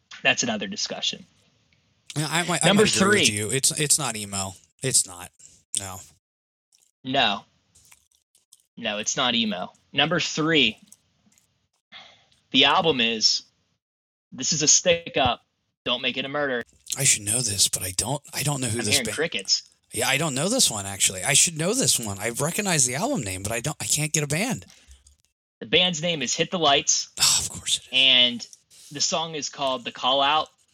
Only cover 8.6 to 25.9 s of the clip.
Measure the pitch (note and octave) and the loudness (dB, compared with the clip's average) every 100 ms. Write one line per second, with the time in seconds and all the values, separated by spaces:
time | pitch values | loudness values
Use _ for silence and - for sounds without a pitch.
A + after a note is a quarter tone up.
8.6 | _ - A2+ G#2 G#2+ - B2 A#2 A2 F2+ | _ -10 -6 -4 -4 -2 0 2 0 -4
9.6 | G2 - _ C3+ D3+ E3+ - - D#3 D#3+ | -8 -14 _ 0 0 0 -2 -2 2 4
10.6 | A#2 - _ - _ _ _ _ _ _ | 4 0 _ -20 _ _ _ _ _ _
11.6 | _ _ _ - - _ _ _ _ C3 | _ _ _ -20 -20 _ _ _ _ 4
12.6 | C#3 E3 E3 C3 A2+ A2+ - - - _ | 6 6 4 2 0 0 0 0 -6 _
13.6 | _ _ _ _ _ _ _ - C3+ D#3 | _ _ _ _ _ _ _ -8 -4 0
14.6 | C#3+ - F3+ E3+ - D3+ B2+ A2+ _ _ | 4 4 4 2 0 0 0 0 _ _
15.6 | _ _ B2+ B2 C3 B2+ C3+ D3 C#3+ B2 | _ _ -6 -4 -2 -4 -4 -4 -2 -4
16.6 | - _ - - C3+ A2 G2+ A#2+ B2 G2 | -6 _ -8 0 2 2 0 -2 0 0
17.6 | - - F#2+ F#2 G#2 C#3+ - - D3 C#3+ | 0 -2 -6 -4 -4 -4 -8 -6 -4 -2
18.6 | B2+ A#2 G#2 C#3 A2+ G#2 E3+ G#2+ F#2+ - | -2 -2 0 0 0 -4 -4 -4 -4 -4
19.6 | - _ _ G#2+ B2 C3+ D#3+ C3 F3 B3+ | -4 _ _ -4 0 0 0 -2 0 2
20.6 | - A2 G2 G2 - F#2 A2+ D3 - D#3 | 0 0 -6 -2 -2 -2 2 4 2 0
21.6 | E3+ B3+ F3 - G#3 F#2+ A2+ A#2 D3 F3 | -2 0 0 0 -2 -4 -4 -2 -2 -2
22.6 | G3+ D#3+ B2 C3 A#3+ B3 G2+ F#2 G2 A#2 | 0 2 2 0 -2 -2 -4 -6 -4 -4
23.6 | D3+ - - - D3+ D#3+ D3 D3+ B3 C#3+ | -6 -6 -2 -2 0 0 0 -2 -2 -4
24.6 | - - - - _ _ _ _ _ - | -8 -20 -20 -20 _ _ _ _ _ -20
25.6 | A2 D#3+ F3+ | -2 0 0